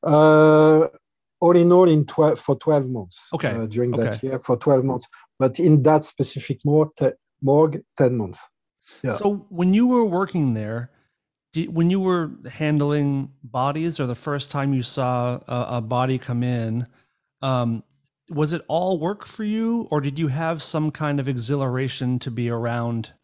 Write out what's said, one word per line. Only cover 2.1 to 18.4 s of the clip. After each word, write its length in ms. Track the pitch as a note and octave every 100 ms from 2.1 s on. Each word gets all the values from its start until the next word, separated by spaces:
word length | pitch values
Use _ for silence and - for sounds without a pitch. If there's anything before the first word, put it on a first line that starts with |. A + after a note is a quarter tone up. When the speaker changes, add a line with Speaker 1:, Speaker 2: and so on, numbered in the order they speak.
| - D#3 -
Speaker 1:
for 160 | - C#3+
twelve 320 | - D3 C3
months. 320 | B2 F2+ - -
Speaker 2:
Okay. 160 | D#3 D3
Speaker 1:
Uh, 160 | A2+ A2
during 260 | G#2+ B2
that 220 | A#2+ A#2 G#2
Speaker 2:
Okay. 120 | C3
Speaker 1:
year, 120 | C3
for 180 | - B2
twelve 260 | - C3+
months. 240 | C3 B2 - _ _ _
But 200 | C3 A#2
in 220 | F3 D3+
that 220 | C3+ D3+ D3+
specific 540 | - C#3 - - C3
morgue, 280 | D3 D3+ D3+ -
te-, 160 | C3+ - _ _
morgue, 400 | C3+ C#3+ D#3 C#3 - -
ten 180 | C3 B2
months. 240 | G2+ F#2 - _ _ _ _ -
Yeah. 120 | -
Speaker 2:
So 340 | G3+ G3+ G3+ -
when 240 | F3 F3+
you 140 | G3+ B3
were 180 | B3 A3
working 480 | F3 F#3+ F3+ C#3+
there, 380 | A2 G#2+ A2+ A#2+ _ _ _ _ _ _
di-, 140 | D#3+ E3+
when 220 | E3 E3+
you 100 | F#3+
were 320 | F#3 F3+ D#3+ - B2
handling 840 | - D3+ D3+ D3 D3 C#3+ C#3 C3+ _
bodies, 560 | B2+ A#2 C3+ D3 E3 D#3+
or 60 | C3
the 80 |
first 380 | A#2+ - C#3+ C3+
time 220 | D3 C#3
you 100 | C3+
saw 560 | A#2+ - B2+ B2 B2 B2 -
a, 300 | A#2+ B2 B2
a 40 |
body 380 | A2 B2 B2+ C3
come 240 | - A#2+
in, 420 | B2 B2 A2+ A2+ B2 _ _ _ _ _
um, 400 | C3+ C3 A#2 A2+ - _ _ _ _
was 240 | D3+